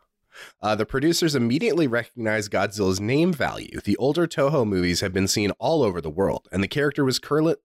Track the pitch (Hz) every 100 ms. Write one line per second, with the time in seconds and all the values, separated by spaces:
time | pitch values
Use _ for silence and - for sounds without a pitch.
0 | _ _ _ - - - 104 107 110 135
1 | 156 165 165 139 117 143 233 156 143 117
2 | 113 120 110 110 101 95 104 104 95 95
3 | 104 143 175 147 82 53 - - 101 98
4 | 131 151 165 - 139 151 107 95 90 87
5 | 101 95 95 113 101 - 127 160 110 87
6 | 78 78 95 - - 92 98 147 147 147
7 | 131 120 - 147 160 151